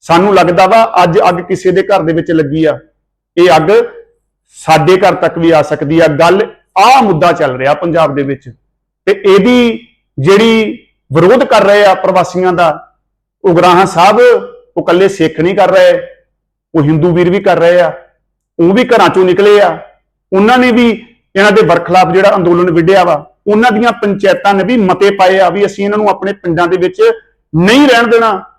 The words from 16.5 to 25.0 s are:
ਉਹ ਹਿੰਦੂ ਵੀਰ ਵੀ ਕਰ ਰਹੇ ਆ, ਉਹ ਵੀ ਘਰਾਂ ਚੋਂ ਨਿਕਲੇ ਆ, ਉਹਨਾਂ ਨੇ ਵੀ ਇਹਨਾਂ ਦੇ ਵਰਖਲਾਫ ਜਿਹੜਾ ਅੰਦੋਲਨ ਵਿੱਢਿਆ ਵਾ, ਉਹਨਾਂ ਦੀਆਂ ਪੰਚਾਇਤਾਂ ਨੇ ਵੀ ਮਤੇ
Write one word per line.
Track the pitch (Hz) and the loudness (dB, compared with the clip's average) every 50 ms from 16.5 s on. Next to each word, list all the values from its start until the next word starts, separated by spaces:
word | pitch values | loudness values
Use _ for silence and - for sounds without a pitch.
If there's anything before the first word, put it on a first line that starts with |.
| _ _ _ _ _ | _ _ _ _ _
ਉਹ | 165 143 | -2 0
ਹਿੰਦੂ | 147 160 156 147 180 165 | 0 0 0 0 0 0
ਵੀਰ | 170 175 175 | 0 0 0
ਵੀ | 180 202 | 0 -2
ਕਰ | 196 202 175 165 | 0 0 0 2
ਰਹੇ | 165 170 175 175 | 2 2 2 2
ਆ, | 175 160 - - - _ _ _ _ _ _ _ _ _ _ - | 0 -2 -4 -10 -20 _ _ _ _ _ _ _ _ _ _ -2
ਉਹ | 165 170 196 | -2 0 2
ਵੀ | 226 254 | 0 0
ਘਰਾਂ | 247 240 220 196 170 | 0 2 2 2 2
ਚੋਂ | - 185 185 | 2 0 0
ਨਿਕਲੇ | 185 180 185 202 202 208 208 | 0 0 2 2 2 4 4
ਆ, | 202 180 160 160 - - _ _ _ _ _ _ _ _ 185 | 2 0 -2 -6 -14 -20 _ _ _ _ _ _ _ _ -2
ਉਹਨਾਂ | 190 202 220 247 254 | 0 0 2 2 2
ਨੇ | 247 247 | 0 0
ਵੀ | 233 247 240 233 214 - - _ _ _ _ _ _ | 0 2 0 0 -2 -4 -10 _ _ _ _ _ _
ਇਹਨਾਂ | 196 196 214 | 0 0 2
ਦੇ | 196 220 | 2 2
ਵਰਖਲਾਫ | 202 156 170 170 170 - 175 185 185 160 170 | 2 2 0 -2 -2 0 0 0 2 2 0
ਜਿਹੜਾ | 185 190 196 - | 0 2 2 0
ਅੰਦੋਲਨ | 196 175 175 175 175 180 180 | 0 0 0 0 0 0 0
ਵਿੱਢਿਆ | 165 170 165 170 190 196 180 | 0 0 0 2 2 2 2
ਵਾ, | 175 160 147 147 - _ _ _ 202 | 0 -2 -4 -6 -14 _ _ _ -2
ਉਹਨਾਂ | 208 214 233 247 | 0 0 0 0
ਦੀਆਂ | 220 214 240 240 | 0 0 -2 -2
ਪੰਚਾਇਤਾਂ | 214 - - 208 196 202 - 190 175 175 - 202 202 | -2 -2 -4 -4 -4 -2 0 -2 -2 0 0 -2 -2
ਨੇ | 196 190 | -2 -2
ਵੀ | 185 247 240 | -2 -2 -2
ਮਤੇ | 202 185 180 180 | 0 -2 0 0